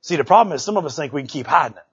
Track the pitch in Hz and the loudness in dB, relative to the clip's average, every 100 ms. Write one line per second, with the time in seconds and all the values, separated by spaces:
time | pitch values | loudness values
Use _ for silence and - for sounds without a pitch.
0 | - 170 - 202 214 143 - 208 156 127 | -4 -2 4 4 4 -2 -2 -2 -2 -6
1 | 143 139 131 147 123 165 131 87 _ | -6 -6 -6 -8 0 0 0 -8 _